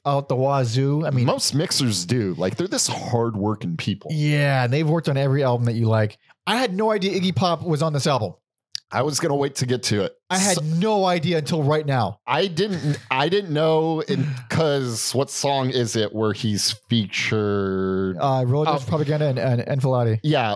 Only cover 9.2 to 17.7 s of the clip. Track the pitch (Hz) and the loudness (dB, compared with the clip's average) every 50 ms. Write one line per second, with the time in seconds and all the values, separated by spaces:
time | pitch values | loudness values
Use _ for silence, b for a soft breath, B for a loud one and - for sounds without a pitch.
9.2 | - 160 143 143 139 139 - - 131 120 127 123 - - 110 104 92 85 - _ | -2 0 0 0 -2 -2 -2 -2 -2 -2 -2 -2 0 0 0 0 0 -2 -6 _
10.2 | _ - 185 190 196 202 180 170 151 156 165 170 196 220 214 202 190 180 180 170 | _ -2 0 2 2 2 2 0 0 -2 0 0 2 2 2 2 2 2 2 0
11.2 | 147 180 170 156 147 131 175 160 143 139 151 156 151 143 135 123 110 92 107 - | 0 0 0 0 -2 -2 -2 0 2 2 2 2 0 0 0 0 0 -2 -4 -6
12.2 | - - 127 156 190 202 165 156 202 220 190 156 120 151 143 - - - 131 131 | -4 -2 0 0 0 0 0 -2 -2 -2 -2 -2 -2 -2 -4 -4 -4 -2 0 0
13.2 | 143 165 185 208 202 170 147 151 160 160 160 156 160 165 160 156 - - 143 131 | 2 2 2 0 0 0 0 2 2 4 4 2 2 0 0 -2 -2 -2 -2 -2
14.2 | 135 147 131 127 123 - - 160 160 151 143 139 131 123 113 107 - - - 123 | -2 -2 -4 -8 -6 -2 0 2 2 2 2 0 0 -2 -4 -4 -4 -2 0 0
15.2 | 139 - - - - 143 143 135 131 127 - 127 120 107 - 113 107 - - 107 | 0 -2 -2 -2 0 0 2 2 0 0 0 0 0 0 0 0 -2 -2 -2 0
16.2 | 110 107 101 - - 110 104 95 - - - - _ - 120 117 104 92 - - | 0 0 0 0 -2 -2 0 0 -2 -2 -4 -4 _ 0 0 0 0 0 -2 -4
17.2 | - - 110 110 104 104 101 101 98 95 | -2 0 0 0 0 0 0 0 0 0